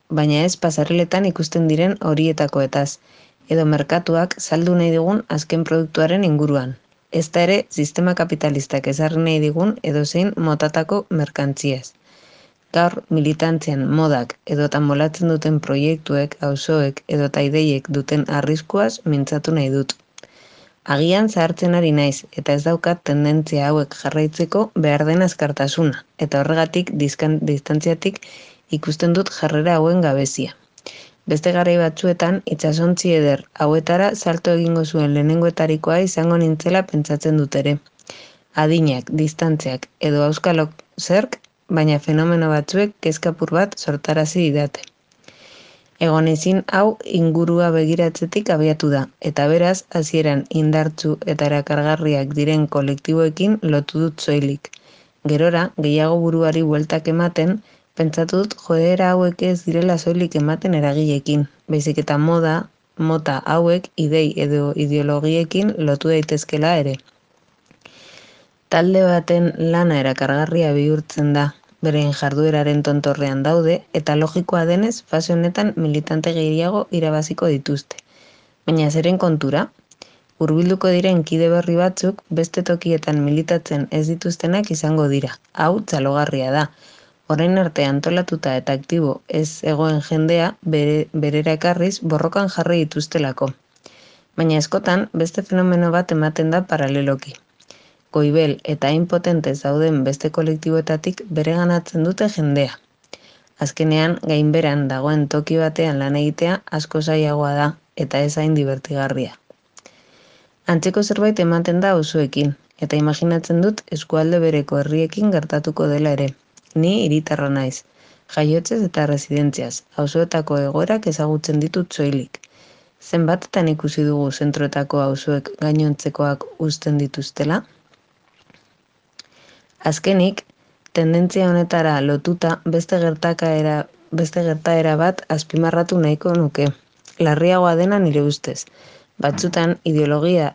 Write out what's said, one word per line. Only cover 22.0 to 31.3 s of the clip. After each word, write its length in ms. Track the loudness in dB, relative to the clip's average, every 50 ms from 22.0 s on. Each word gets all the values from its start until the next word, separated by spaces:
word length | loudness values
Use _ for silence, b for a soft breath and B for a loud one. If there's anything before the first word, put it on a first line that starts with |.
| 2 2 0 -2 -8 -14
eta 260 | -12 -6 -2 0 0
ez 80 | 0 2
daukat 400 | 0 0 0 2 0 -2 -2 -2
tendentzia 640 | -2 0 2 2 2 2 2 0 0 -2 0 0 2
hauek 260 | 2 0 0 -2 -6
jarraitzeko 680 | -8 -6 -4 0 0 0 0 0 -2 -2 0 0 0 0 0 -2
behar 320 | 0 2 2 2 2 2
den 160 | 2 2 2
azkartasuna, 800 | 2 0 0 -2 -4 -2 -2 -2 -4 -2 0 0 0 0 0 -2 -8 _ _
eta 260 | -6 -4 -2 0 0
horregatik 500 | 0 2 2 0 0 0 0 -2 -4 -2 -2
dizkan-, 460 | -2 -2 -2 -2 -2 0 0 0 0
distantziatik 800 | 0 -2 -2 -2 -2 -2 -2 0 0 0 -2 0 -2 -4 -6 -6 B B B B B B B B B B
ikusten 460 | -6 -6 -4 -4 -4 0 2 2 2
dut 180 | 2 0 -2
jarrera 460 | -4 -4 -4 -2 0 0 2 2 2 2
hauen 240 | 4 4 4 2
gabezia. 560 | 2 2 2 0 0 -2 -4 -6 -8 -8 -10 _ _ _ _ _ B B B B B B B B
Beste 300 | B -4